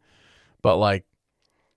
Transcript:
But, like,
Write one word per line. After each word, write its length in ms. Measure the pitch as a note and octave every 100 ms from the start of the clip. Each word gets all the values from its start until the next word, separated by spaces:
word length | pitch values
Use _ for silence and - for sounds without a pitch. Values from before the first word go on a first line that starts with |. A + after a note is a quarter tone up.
| _ _ _ _ _ _
But, 180 | G#2+ F2+
like, 260 | G#2 G2 - _ _ _ _ _ _